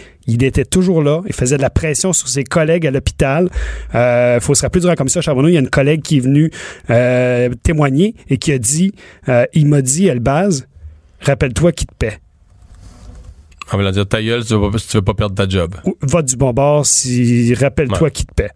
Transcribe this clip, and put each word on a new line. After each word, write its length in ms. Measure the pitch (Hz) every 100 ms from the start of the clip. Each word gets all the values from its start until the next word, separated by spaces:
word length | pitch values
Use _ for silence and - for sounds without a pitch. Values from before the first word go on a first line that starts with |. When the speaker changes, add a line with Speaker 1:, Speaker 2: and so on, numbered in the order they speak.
| - - -
Speaker 1:
Il 160 | 117
était 220 | 135 147 127
toujours 360 | 180 185 165
là. 200 | 143 156 196
Il 60 |
faisait 220 | - 127 143
de 60 |
la 80 | 131
pression 420 | - 160 147 190
sur 160 | 165 -
ses 160 | 135
collègues 420 | 127 175 156 170 156
à 60 |
l'hôpital. 560 | 131 - - 139 156 180 - - - - 117
Euh, 460 | 123 123 123 120
faut 120 | -
se 100 | 139
rappeler, 180 | 127 185
durant 100 | 175
la 60 | 165
commission 240 | 135 175
Charbonneau, 260 | 160 131 151
il 60 |
y 40 | 170
a 40 |
une 80 | 127
collègue 320 | - 139 156
qui 160 | - 147
est 40 |
venue, 300 | 127 143 156 - - - -
euh, 600 | 117 123 123 127 123 123 123
témoigner 520 | - 156 143 135 202 - -
et 60 | 135
qui 160 | -
a 60 | 135
dit, 340 | 110 147 190 - - - -
euh, 160 | 123 127
il 120 | 165 147
m'a 140 | 147
dit, 260 | 131 147 190
Elbaz, « 580 | 123 120 147 202 143 - - - - _ -
Rappelle-toi 500 | - 139 139 120 170
qui 140 | - -
te 80 | -
paie. » 200 | 113 - _ _ _ - - - - - - - - - - - -
Speaker 2:
En 60 | 101
voulant 140 | 98
dire, « 140 | 95 101
Ta 120 | 110
gueule, 220 | 110 120
si 60 | 110
tu 60 | 107
veux 100 | 101
pas, 80 | 107
si 100 | -
tu 80 | 110
veux 60 |
pas 100 | 101
perdre 200 | 101 104 98
ta 120 | 98
job. » 260 | 95 82 - -
Speaker 1:
Ou, « 100 | -
Va 200 | 135 170
du 140 | 135 123
bon 160 | 135
bord, 340 | 120 143 147 139
si, 680 | - 127 123 120 120 117 117
rappelle-toi 460 | 135 - 135 98
Speaker 2:
Ouais. 100 | 156
Speaker 1:
qui 140 | - -
te 80 |
paie. » 160 | - -